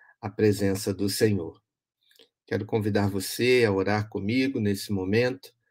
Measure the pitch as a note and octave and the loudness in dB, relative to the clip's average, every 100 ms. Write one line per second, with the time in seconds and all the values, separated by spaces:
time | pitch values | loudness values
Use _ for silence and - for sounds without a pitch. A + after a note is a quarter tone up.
0 | _ _ A2 G#2+ G#2+ G2+ G2 G2 G#2+ F#2+ | _ _ -10 2 2 2 0 -2 -4 -2
1 | G2+ - A2 G2 D#2+ - _ _ _ _ | -2 2 2 2 -4 -12 _ _ _ _
2 | _ _ _ _ _ A2 G#2 A2+ G#2 G2+ | _ _ _ _ _ -6 -2 -2 0 0
3 | G2+ F#2+ - - B2 B2+ A2 F#2+ F#2+ G#2+ | 0 -2 -6 -2 2 4 4 2 0 -2
4 | G#2+ G2 G2+ B2+ C3+ F3+ G#2 G2 - G2 | -2 -6 -2 0 0 0 -2 -2 -4 -4
5 | F#2 A2 B2 B2+ - _ _ | 0 2 0 -4 -12 _ _